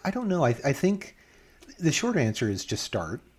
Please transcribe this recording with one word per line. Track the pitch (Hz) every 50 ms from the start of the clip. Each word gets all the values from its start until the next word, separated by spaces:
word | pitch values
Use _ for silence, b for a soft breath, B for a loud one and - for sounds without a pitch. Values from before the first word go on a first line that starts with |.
| -
I | 190
don't | 190 247 247 202
know. | 180 175 143
I, | 120 117 - -
I | 143 135
think | - - 185 202 196 - - - b b b b b b b b b b - - -
the | 175 160 -
short | - - 247 226
answer | 170 120 110 107 - 120 104
is | 98 92 -
just | - 101 - -
start. | - - 98 82 80 90 - - _ _